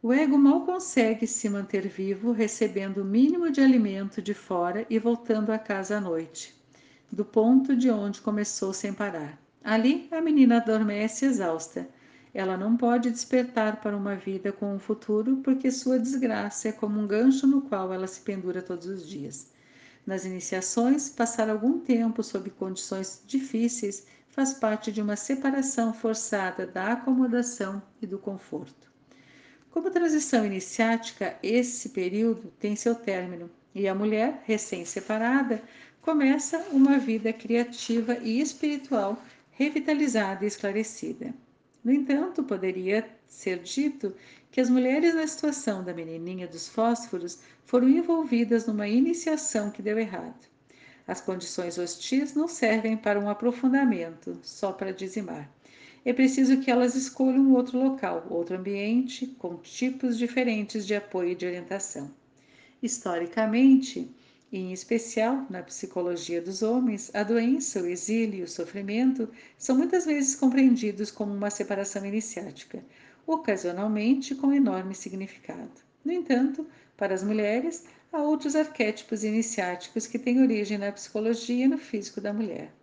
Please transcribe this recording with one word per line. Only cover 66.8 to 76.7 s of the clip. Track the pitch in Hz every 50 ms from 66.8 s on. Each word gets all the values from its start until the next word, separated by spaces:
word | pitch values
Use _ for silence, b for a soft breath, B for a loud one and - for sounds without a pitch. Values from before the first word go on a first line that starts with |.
| 254 240 214 196 - - -
a | 202
doença, | 208 202 233 233 226 240 269 - 269 - - 202
o | 180
exílio | 175 180 175 - - 214 226 226 220 196 190
e | 175
o | 170
sofrimento | - - 170 170 - 202 196 196 208 226 254 262 262 262 226 - B B B B B B
são | - - 262 262
muitas | 320 - - 370 339
vezes | 311 302 294 269 262 -
compreendidos | - - 262 240 269 269 262 240 240 - 214 196 190 214 208
como | - - 214 202 202
uma | 202 202 208
separação | 202 - 202 - 202 196 196 196 - 202 196
iniciática, | 196 202 220 220 - - 180 156 151 151 - - _ - - - b b b b b b b b -
ocasionalmente | 320 320 320 - 208 185 180 175 175 180 202 220 214 214 208 233 277 269 269 - 277
com | 262 - 277 277
enorme | 285 269 214 185 185 185 190 196
significado. | - - 190 185 190 196 196 - - _ - 160 175 170 - - - _ _ _ _ _
No | 285 349
entanto, | 359 - - 269 240 262 277 - - - B